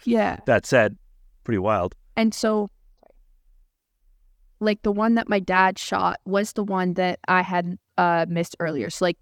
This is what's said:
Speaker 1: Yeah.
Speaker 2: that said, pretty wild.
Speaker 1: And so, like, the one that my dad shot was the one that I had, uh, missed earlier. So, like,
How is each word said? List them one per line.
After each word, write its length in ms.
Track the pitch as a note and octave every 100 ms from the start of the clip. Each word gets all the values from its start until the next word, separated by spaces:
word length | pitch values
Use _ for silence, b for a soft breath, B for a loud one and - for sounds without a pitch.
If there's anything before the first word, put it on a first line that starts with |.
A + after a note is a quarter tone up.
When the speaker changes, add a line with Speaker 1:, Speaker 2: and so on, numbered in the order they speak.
| A#3+
Speaker 1:
Yeah. 320 | A#3 G3+ - -
Speaker 2:
that 220 | A2+ -
said, 300 | C3 G#2 G#2 _ _ - _
pretty 140 | - G#2
wild. 380 | G2+ G#2 F#2 - _ -
Speaker 1:
And 160 | A3
so, 380 | - A3 G#3+ G3+ _ _ _ _ _ _ _ _ _ _ _ _ _ _ _ _ _ _ -
like, 200 | G#3+ G#3
the 80 | G#3+
one 240 | G3+ A3+ A#3
that 120 | -
my 100 | G3+
dad 400 | F3+ F#3 F#3+ G3
shot 400 | - F#3+ F3+ - F#3
was 280 | G3 G#3+
the 100 | -
one 300 | G3+ F#3+ F3+
that 260 | F3 F3+ F3+ -
I 140 | F#3
had, 360 | F3+ F3+ F3 F#3 _ -
uh, 280 | F3 E3+ E3+
missed 260 | E3+ E3+ -
earlier. 300 | E3+ D3 G#2
So, 160 | - F3+
like, 120 | F3